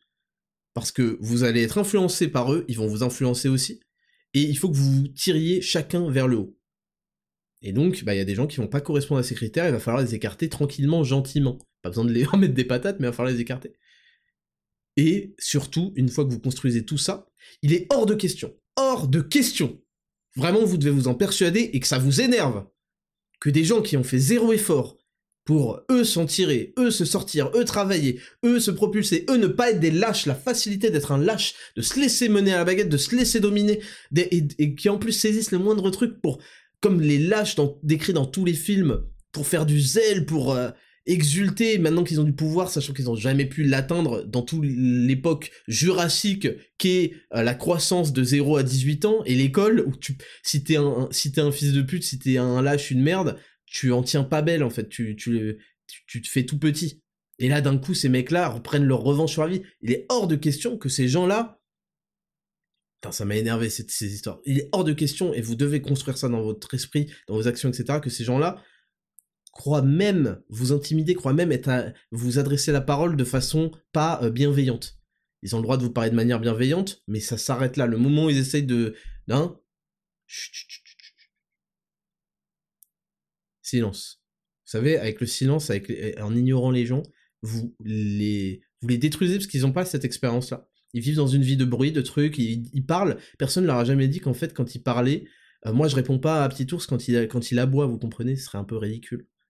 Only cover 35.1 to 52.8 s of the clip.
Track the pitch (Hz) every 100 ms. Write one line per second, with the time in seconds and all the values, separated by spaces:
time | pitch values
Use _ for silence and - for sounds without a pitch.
35.1 | 220 214 214 214 180 202 214 190 185 233
36.1 | - 165 - - - _ _ 208 175 147
37.1 | 143 165 214 208 - 143 - 151 156 180
38.1 | 165 131 190 180 165 - 196 160 110 -
39.1 | - _ 151 143 165 151 147 135 214 220
40.1 | 196 147 156 127 127 123 - _ _ -
41.1 | 175 147 165 196 196 226 208 156 165 170
42.1 | 151 151 143 156 165 180 156 135 139 123
43.1 | 113 123 135 135 151 143 135 135 175 156
44.1 | 110 98 123 120 160 143 127 127 123 123
45.1 | 131 165 156 - - - 113 170 185 170
46.1 | - 208 196 127 - - - 185 185 165
47.1 | - _ 117 117 127 170 170 - 180 156
48.1 | 131 123 143 143 151 131 131 135 147 214
49.1 | 220 165 127 135 160 208 233 147 135 -
50.1 | 135 - - - 147 147 151 143 120 131
51.1 | - 143 143 147 139 143 139 139 180 -
52.1 | 131 135 127 123 127 139 147